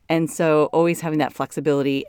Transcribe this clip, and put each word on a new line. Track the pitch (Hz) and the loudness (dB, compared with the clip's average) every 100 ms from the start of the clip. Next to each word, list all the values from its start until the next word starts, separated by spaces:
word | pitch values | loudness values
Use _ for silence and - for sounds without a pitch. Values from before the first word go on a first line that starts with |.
| - | -4
And | 165 156 | -2 -2
so | - 165 151 147 | 0 2 4 2
always | 160 170 170 | 2 2 0
having | 165 156 | -2 -2
that | 127 | -2
flexibility, | - 135 - 147 143 139 139 | -4 -8 -4 0 0 0 -2